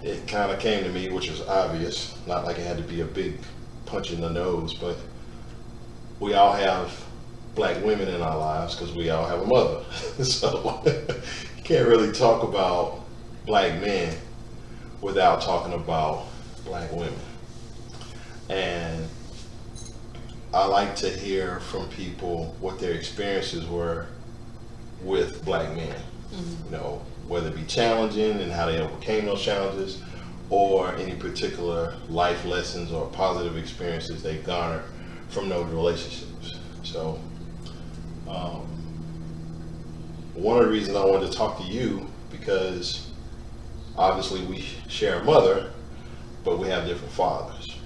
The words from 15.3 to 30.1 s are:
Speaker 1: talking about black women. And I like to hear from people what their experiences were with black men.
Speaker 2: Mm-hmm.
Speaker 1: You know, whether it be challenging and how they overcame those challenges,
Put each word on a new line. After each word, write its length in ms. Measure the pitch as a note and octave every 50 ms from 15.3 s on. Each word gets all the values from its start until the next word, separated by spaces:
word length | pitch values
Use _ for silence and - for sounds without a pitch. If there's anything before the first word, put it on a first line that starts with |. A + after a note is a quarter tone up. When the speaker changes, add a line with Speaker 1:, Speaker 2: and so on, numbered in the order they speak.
| - -
Speaker 1:
talking 320 | - F#2+ F2+ F2+ F2 F2 E2
about 520 | E2 D#2+ E2 E2 D#2+ D#2 D2+ D2+ - - - - - - - - - -
black 260 | - F#2 E2+ E2+ -
women. 280 | - E2+ E2+ D#2+ - - - - - - - - - - - - - - - - - - - - - - - - - - -
And 600 | - F#2 F#2+ F#2 F2+ F2 E2+ E2+ E2 D#2+ E2 D#2+ D#2+ - - - - - - - - - - - - - - - - - - - - - - - - - - - - -
I 120 | F#2 G2
like 280 | G2 G2 G2+ G#2 G2+ -
to 120 | - G2+ F#2+
hear 500 | F2+ - G2+ G2+ F#2+ F#2+ F#2 F#2 F2+ F2+
from 260 | - - - F#2+ F2 E2
people 680 | - - F#2 F2 E2 - F#2 F2 E2+ E2 D#2+ D#2+ - -
what 180 | F2+ F#2 F#2+
their 140 | - G2+ F2 E2+
experiences 720 | D#2+ D#2+ - - - G2+ G2+ G2 F#2+ F2+ - - E2+ D#2+
were 400 | E2 E2+ E2+ E2+ E2+ E2 E2 D#2+ - - - - - - - - - - - - - - - - - - -
with 420 | F2+ F#2 G2 F2+ F2 - - - D#2+
black 320 | F#2+ F2+ D#2+ D#2+ D#2+ D#2+
men. 200 | E2 D#2+ D#2 C#2+ D2+ - - - - - -
Speaker 2:
Mm-hmm. 340 | - F#2 F2 E2+ E2+ D#2+ D#2+
Speaker 1:
You 60 | D#2 D#2
know, 240 | D#2 D2 D2 D2 - - - - - -
whether 200 | D#2 E2+ E2+ E2
it 80 | D#2 D2+
be 80 | D#2 D#2
challenging 760 | - - B2+ A#2 A#2 A2+ A2+ A2 G#2+ G2+ G#2+ G#2+ A2 G#2+ G2+
and 120 | F#2 E2+
how 160 | F2 E2+ E2+
they 120 | E2 D#2+ D#2+
overcame 460 | D#2 - - - - - G#2+ G#2+ G#2
those 160 | G2+ G2+ G2
challenges, 560 | - A2 G#2 G2 G2 G2 F#2+ G2 F#2+ F#2+ - - - -